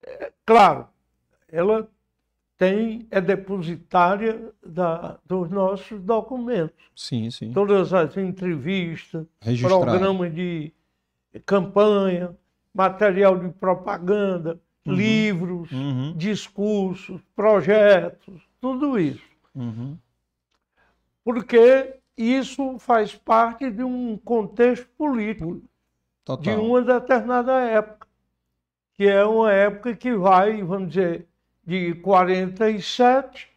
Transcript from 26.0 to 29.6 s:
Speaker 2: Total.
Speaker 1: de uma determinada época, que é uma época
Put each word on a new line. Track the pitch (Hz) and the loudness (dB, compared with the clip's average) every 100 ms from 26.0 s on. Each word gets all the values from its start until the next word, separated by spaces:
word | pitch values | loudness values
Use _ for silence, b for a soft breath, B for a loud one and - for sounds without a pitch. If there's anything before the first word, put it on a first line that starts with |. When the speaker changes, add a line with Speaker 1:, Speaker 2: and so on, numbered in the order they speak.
| _ _ | _ _
Speaker 2:
Total. | - 131 160 | -10 -6 -2
Speaker 1:
de | 214 | 0
uma | 226 247 | 2 2
determinada | 240 247 247 254 220 247 240 262 | 2 0 2 0 2 -2 0 0
época, | 247 220 214 - _ _ _ _ _ _ _ _ _ | 2 0 -2 -16 _ _ _ _ _ _ _ _ _
que | - 202 | 0 2
é | 196 | 4
uma | 208 226 220 | 4 2 2
época | 196 | 4